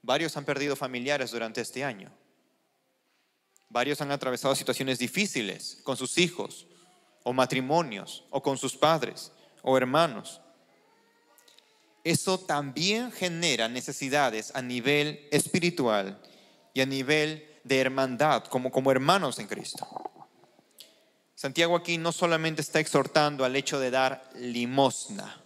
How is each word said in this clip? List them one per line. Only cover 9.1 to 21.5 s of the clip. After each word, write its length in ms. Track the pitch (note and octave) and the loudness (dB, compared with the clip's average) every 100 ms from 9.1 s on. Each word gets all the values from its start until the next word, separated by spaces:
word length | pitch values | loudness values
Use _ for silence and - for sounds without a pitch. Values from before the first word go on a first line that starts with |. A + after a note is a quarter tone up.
| - - _ _ _ | -8 -16 _ _ _
o 140 | - C3 | 2 4
hermanos. 640 | B2+ C#3+ E3 G#2 G#2 - - _ _ _ _ _ _ _ _ _ - - _ _ _ _ | 4 4 2 0 -14 -18 -20 _ _ _ _ _ _ _ _ _ -20 -20 _ _ _ _
Eso 340 | - D#3+ - F#3 | 0 0 2 -2
también 720 | - D3 C#3+ C3 F3+ A3 B3 | 0 -2 -2 -2 0 0 -2
genera 580 | - F#3 E3 E3+ A#2+ A2+ | -4 -4 0 2 2 0
necesidades 840 | B2 C3+ C3+ C3+ C#3+ C3+ A2 G#2+ | -2 -8 -8 0 2 2 0 -6
a 80 | C#3 | -6
nivel 640 | B2 B2 A#2+ D3 D3 D3 - | -4 -2 2 2 2 -4 -2
espiritual 880 | D3 - F#3 E3+ E3+ B2 G#2 G2 G2 - - - _ _ | 0 2 0 0 2 2 2 0 -8 -18 -20 -20 _ _
y 80 | B2 | -2
a 40 | C3 | -2
nivel 720 | C3+ B2+ D3+ D3+ D#3 - - | 0 0 2 2 -4 -14 -20
de 160 | B2 C3 | 0 2
hermandad, 640 | C3 C3+ C3+ A#2+ D3+ B2+ | 2 2 0 2 2 2
como, 260 | - C3 B2+ | 0 -4 0
como 220 | C3+ C3+ | 0 4
hermanos 460 | B2+ C#3 F#3+ D#3 A#2+ | 4 6 4 2 -4
en 100 | G#2+ | -8
Cristo. 400 | G2+ - - - - - - - _ _ _ _ _ - _ _ _ _ | -8 -8 -12 -12 -12 -14 -16 -20 _ _ _ _ _ -20 _ _ _ _
Santiago 400 | - C#3 | -8 -6